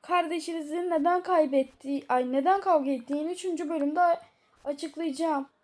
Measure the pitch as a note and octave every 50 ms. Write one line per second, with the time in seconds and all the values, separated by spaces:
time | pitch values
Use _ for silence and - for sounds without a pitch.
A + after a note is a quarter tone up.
0 | - - F4+ F4 E4+ D4+ E4+ E4+ D#4 E4 E4 E4 D4+ D4 D4+ F4 F4 F4+ E4+ D#4
1 | C#4+ E4+ F4 F4+ F4+ F4+ F#4+ E4 D#4 C4+ C4+ C4+ C4+ C4+ - _ - C4+ C#4+ C#4
2 | - - B3 B3+ B3+ B3 B3+ C#4 C#4 F4 F#4+ G4+ G4 G4 F4 D4+ C4+ C4+ C#4 B3
3 | A#3 - C#4+ D4 D4+ E4 F4+ F4+ - F#4 E4+ D#4 E4+ D4 E4+ D#4 C#4+ C#4+ D4+ F4
4 | F4+ E4+ E4+ E4+ - _ _ _ _ _ _ _ _ C#4 D4 C#4+ E4+ D#4 - D4+
5 | E4 D#4+ C4 C4+ E4 E4 D4+ C#4 C#4 - _ _